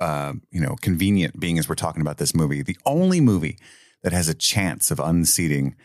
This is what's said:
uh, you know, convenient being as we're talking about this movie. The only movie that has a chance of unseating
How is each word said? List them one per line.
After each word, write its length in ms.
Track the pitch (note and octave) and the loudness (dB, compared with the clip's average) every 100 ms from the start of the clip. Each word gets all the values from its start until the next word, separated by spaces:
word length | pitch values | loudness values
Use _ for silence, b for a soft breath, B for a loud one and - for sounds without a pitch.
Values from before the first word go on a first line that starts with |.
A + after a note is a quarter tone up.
uh, 320 | E2+ D2 C#2+ C2+ - | -4 -2 -4 -8 -8
you 100 | F2+ | -4
know, 140 | D2 - | -4 -2
convenient 560 | - F2 F#2+ G2+ E2+ - | -2 0 2 2 0 -2
being 200 | F2 E2+ | -2 0
as 80 | D2+ | -2
we're 80 | E2 | -2
talking 260 | E2+ D#2 | -4 -2
about 160 | D2 C#2+ | -4 -2
this 160 | D2+ | -2
movie. 280 | E2 D#2 C#2+ | 0 0 -2
The 140 | C#2 F2+ | -6 -4
only 360 | - D3 F#3 F3+ | -2 2 2 4
movie 360 | C3+ F#2+ D2+ - B B B B | 4 4 0 -8 B B B B
that 100 | - | -2
has 160 | F2 D#2+ | 0 0
a 60 | |
chance 560 | D#2+ - - F#2+ - - | 0 -2 0 -2 -2 -2
of 80 | D2 | -2
unseating 760 | C#2+ E2+ D#2+ - E2+ C#2+ C2+ - | 2 2 2 2 0 0 -2 -6